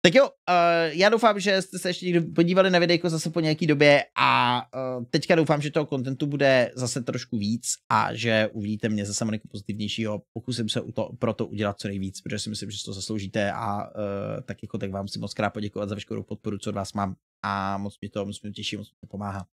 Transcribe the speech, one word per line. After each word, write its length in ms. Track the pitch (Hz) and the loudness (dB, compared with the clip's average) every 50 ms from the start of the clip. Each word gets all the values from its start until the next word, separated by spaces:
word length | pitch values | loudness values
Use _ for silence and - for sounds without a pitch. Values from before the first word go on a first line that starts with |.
Tak 120 | - 180 165 | 6 8 8
jo, 160 | 262 277 214 - _ _ - | 8 6 6 0 _ _ 2
eh, 400 | 180 175 170 170 170 170 165 160 147 | 4 4 4 4 4 2 0 0 2
já 140 | 170 190 208 | 4 4 4
doufám, 320 | 226 220 240 220 208 208 | 4 4 4 4 2 4
že 220 | 175 208 190 190 | 0 0 0 0
jste 160 | 185 - - 180 | -2 -4 -10 -6
se 100 | - 180 | -4 -4
ještě 180 | 175 - 180 | -4 -2 -2
někdo 160 | 180 175 170 165 165 - | 2 2 2 0 2 2
podívali 360 | - 170 170 185 190 190 190 | 2 2 4 6 4 4 6
na 80 | 180 175 | 4 4
videjko 320 | 175 170 175 165 170 175 | 4 4 2 2 2 0
zase 200 | 160 160 - 170 | -2 -2 -4 -2
po 100 | 156 175 | -2 0
nějaký 260 | 160 156 151 - - | 0 0 0 2 2
době 380 | 151 151 143 147 147 143 139 - _ _ - | 2 6 8 8 8 8 6 4 _ _ 2
a, 440 | 131 127 123 123 123 123 123 123 - _ - | 4 4 4 4 4 4 2 0 -2 _ -8
eh, 300 | 127 131 127 127 127 120 120 | -6 -4 -4 -4 -6 -4 _
teďka 240 | - 160 - - 180 | 0 -2 4 4 4
doufám, 280 | 165 156 151 156 147 | 4 6 4 2 0
že 80 | 143 151 | 0 -2
toho 160 | - 165 147 | -2 -2 -2
contentu 400 | - 147 135 123 135 135 - 156 | 0 -2 -4 -2 -4 -4 -2 -2
bude 460 | 143 143 139 143 135 131 127 120 - - | -2 0 4 4 6 6 6 4 2 0
zase 280 | 123 127 120 - 139 | -4 -4 -4 -4 -4
trošku 360 | 120 - 123 123 - _ 123 107 | -4 -4 -6 -6 -6 _ -4 -2
víc 360 | 101 104 117 120 - - - _ _ _ | 0 0 -2 -2 -2 -6 -6 _ _ _
a 260 | 123 107 104 - 113 | 2 2 2 2 -2
že 340 | 110 113 117 110 110 110 104 | -2 0 2 4 4 2 2
uvidíte 360 | - 110 101 104 107 104 - 110 | -2 -6 -4 -4 -4 -2 -2 -2
mě 180 | 107 104 101 | 0 0 -2
zase 180 | 98 104 - 117 | -4 -4 -2 -2
malinko 240 | 113 107 110 - - | -2 -4 -4 -8 -12
pozitivnějšího. 760 | - 104 101 - 98 110 107 101 - - 110 107 107 101 _ _ | -16 -14 -10 -8 -6 -6 -4 -6 -4 -4 -4 -4 -4 -6 _ _
Pokusím 360 | _ 113 - - 123 123 113 104 | _ -12 -8 -6 -4 -4 -4 -2
se 120 | - 120 | -2 -4
u 120 | - - | -4 -4
to-, 180 | - - 104 - 120 - | -4 -4 -4 -4 -4 -2
pro 160 | 123 117 110 | -2 -2 0
to 120 | - 117 | -2 -6
udělat 340 | - - 104 107 101 101 - | -6 -2 -2 -2 -2 -2 -4
co 80 | - 104 | -8 -6
nejvíc, 320 | 98 98 95 95 95 - | -6 -4 -6 -6 -8 -10
protože 180 | _ - 107 104 | _ -8 -8 -6
si 120 | - 110 | -6 -8
myslím, 200 | 104 - 104 98 | -8 -8 -10 -10
že 80 | 101 101 | -10 -12
si 60 | - | -10
to 80 | 107 | -12
zasloužíte 600 | 104 95 92 - 110 104 101 95 - 113 101 101 | -10 -10 -8 -6 -6 -6 -6 -4 -2 -2 -2 -2
a, 380 | - - 117 104 101 104 104 - | -2 -4 -4 -4 -4 -4 -6 -8
eh, 520 | - 107 104 101 101 98 104 107 107 - | -8 -8 -6 -6 -6 -6 -6 -6 -8 -8
tak 200 | - - 101 _ | -10 -12 -12 _
jako 160 | - - - 104 | -12 -10 -8 -8
tak 120 | 101 98 | -6 -6
vám 160 | 95 98 98 | -6 -6 -6
chci 120 | 104 - 110 | -6 -8 -8
moc 160 | 110 104 - | -8 -8 -4
krát 160 | - 107 101 | -4 -4 -4
poděkovat 380 | - 107 104 104 _ 98 104 101 | -4 -6 -8 -8 _ -6 -6 -6
za 60 | 107 | -6
veškerou 280 | 101 - _ 110 107 | -8 -8 _ -8 -8
podporu, 360 | 101 _ 110 - - 107 104 98 | -8 _ -12 -8 -6 -8 -8 -6
co 120 | - 107 | -6 -6
od 60 | 101 | -6
vás 160 | 98 98 - | -6 -6 -6
mám 240 | - 101 101 98 95 _ _ _ _ _ - | -4 -4 -4 -4 -4 _ _ _ _ _ -4
a 340 | 104 98 98 95 98 98 98 | -4 -2 -2 -2 -4 -4 -4
moc 200 | 101 101 - _ | -6 -8 -10 _
mě 100 | - 104 | -14 -8
to, 160 | _ 107 98 | _ -6 -6
moc 160 | 101 104 - | -6 -8 -10
mě 100 | - 104 | -12 -12
těší, 240 | 104 - 101 - 110 | -10 -8 -8 -8 -8
moc 140 | 101 104 - | -8 -10 -14
mě 60 | _ _ | _ _
to 60 | - | -18
pomáhá. 400 | - - 98 104 101 98 98 87 _ _ _ | -12 -10 -8 -8 -6 -8 -8 -10 _ _ _